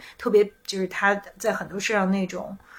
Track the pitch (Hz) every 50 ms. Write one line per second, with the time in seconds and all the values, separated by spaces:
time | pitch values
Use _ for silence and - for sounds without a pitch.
0 | - - - _ - 240 202 208 208 202 - _ _ - - 190 190 185 185 -
1 | 202 196 202 202 - - - - - 220 190 - 185 147 160 202 196 - 226 208
2 | 190 185 190 196 190 180 185 180 - - 196 196 - - -